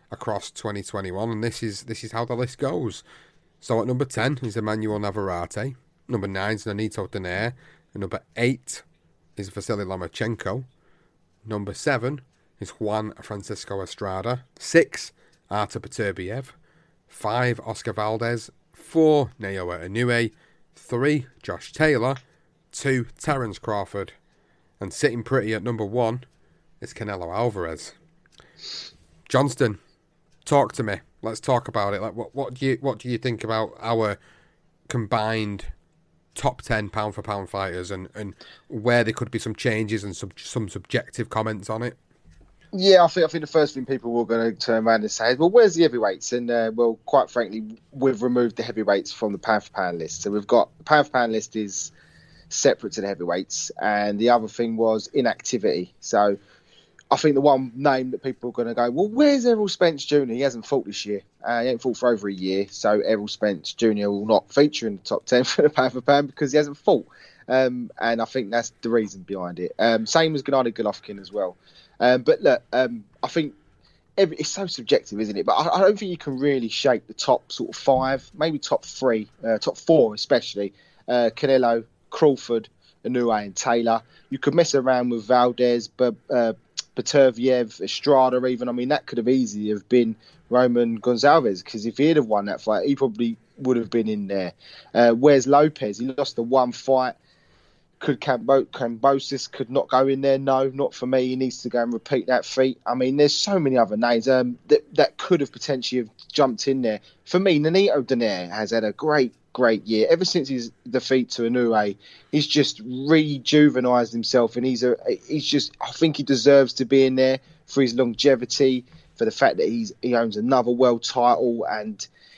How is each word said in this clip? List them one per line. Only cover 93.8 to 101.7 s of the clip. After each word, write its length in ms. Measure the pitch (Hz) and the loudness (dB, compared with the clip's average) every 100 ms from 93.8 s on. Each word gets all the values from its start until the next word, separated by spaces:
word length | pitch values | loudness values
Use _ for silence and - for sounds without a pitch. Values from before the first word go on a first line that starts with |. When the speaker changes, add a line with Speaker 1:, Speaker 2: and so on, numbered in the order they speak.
| 107 | 0
Speaker 2:
been 180 | 117 107 | -2 -2
in 200 | 104 98 | -2 -4
there. 260 | 98 87 - - - - | -4 -6 -10 -20 -20 -2
Uh, 180 | 107 120 | 4 4
where's 360 | 117 147 139 127 | 6 6 6 6
Lopez? 520 | 143 151 - 117 101 | 4 4 0 -6 -4
He 60 | 127 | -6
lost 300 | 131 135 - | -4 -4 -4
the 80 | |
one 280 | 117 131 123 | 0 2 2
fight. 440 | - - 131 127 - _ _ _ _ _ _ _ _ | -2 0 0 0 -6 _ _ _ _ _ _ _ _
Could 220 | - 131 | -4 -2
Cambo-, 440 | - 123 113 135 - | -2 -2 2 2 2
Kambosos 880 | - 120 113 135 139 - 139 - | -4 -6 0 2 2 0 -8 -8
could 200 | - 120 | -10 -4
not 180 | 131 - | -2 0
go 180 | 131 135 | 2 2
in 140 | 135 | 2
there? 160 | 139 135 | 2 2
No, 320 | 139 131 135 | 2 0 0
not 200 | 135 139 | -2 -4
for 140 | - 127 | -4 -2
me. 200 | 131 127 | 0 0
He 80 | 131 | -2
needs 280 | 131 - | -4 -4
to 60 | |
go 120 | 120 | -4